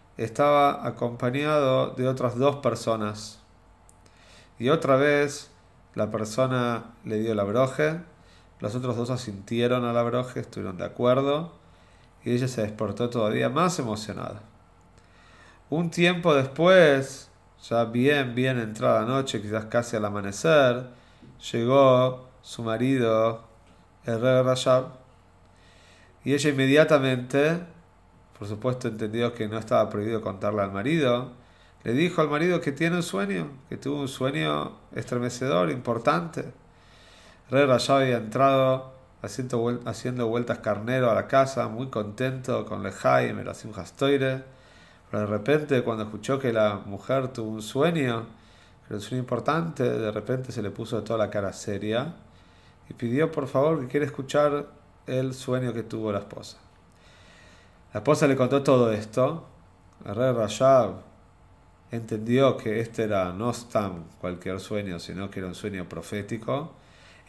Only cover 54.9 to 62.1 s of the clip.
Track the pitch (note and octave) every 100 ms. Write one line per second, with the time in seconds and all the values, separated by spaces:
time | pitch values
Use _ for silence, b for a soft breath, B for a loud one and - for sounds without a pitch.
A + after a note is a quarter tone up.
54.9 | _ - C3 C3 B2+ - B2+ B2+ A2+ A2
55.9 | A2+ A2 G2+ G2+ - - - - _ _
56.9 | b b b b b b b b b b
57.9 | G#2+ C#3+ D3+ D3 C3+ B2 C#3 C#3+ B2+ A#2
58.9 | G#2+ G#2+ - C3 D#3+ - - - _ -
59.9 | - - G#2 C3 A#2 G#2+ - C3+ C3 G#2+
60.9 | G2 - - _ _ - - - _ -
61.9 | A#2 A#2